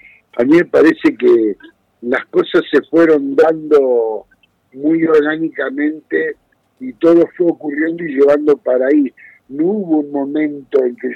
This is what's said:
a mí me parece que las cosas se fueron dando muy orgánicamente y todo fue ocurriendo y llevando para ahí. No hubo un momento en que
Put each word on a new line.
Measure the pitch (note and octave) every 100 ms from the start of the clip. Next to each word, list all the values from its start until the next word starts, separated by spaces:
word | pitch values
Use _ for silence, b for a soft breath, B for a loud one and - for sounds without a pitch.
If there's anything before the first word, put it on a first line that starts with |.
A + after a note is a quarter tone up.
| b b _ -
a |
mí | B2+ E3+
me |
parece | E3+ - D#3 - D#3+ B2
que | B2 A#2 A2 F#2+ B _ _ _
las | A#2+ B2 -
cosas | F#3 - F3 -
se | D3
fueron | - D#3+ E3 D3+ C#3
dando | C#3 D#3+ D#3+ D#3 D3+ C3 A#2+ A2+ G#2+ - _ _ _ _
muy | C3 D3 E3
orgánicamente | D#3+ D#3 D3 D#3 D#3+ - C3+ C3+ D3+ D#3 - D#3+ D#3+ - _ _ _ _
y | B2+
todo | A#2+ E3 E3+ E3 -
fue | F3
ocurriendo | D#3 D3+ C#3+ E3 E3+
y | E3
llevando | C3+ C#3+ D3 D3+ C#3
para | B2+ B2+ C3
ahí. | D3+ C3 b b b _
No | C#3
hubo | E3+ G#3+ F3 D3+
un | C#3+
momento | C#3+ C#3 D3+ D3+ C#3+ C3+ C#3
en | B2 A#2+
que | B2+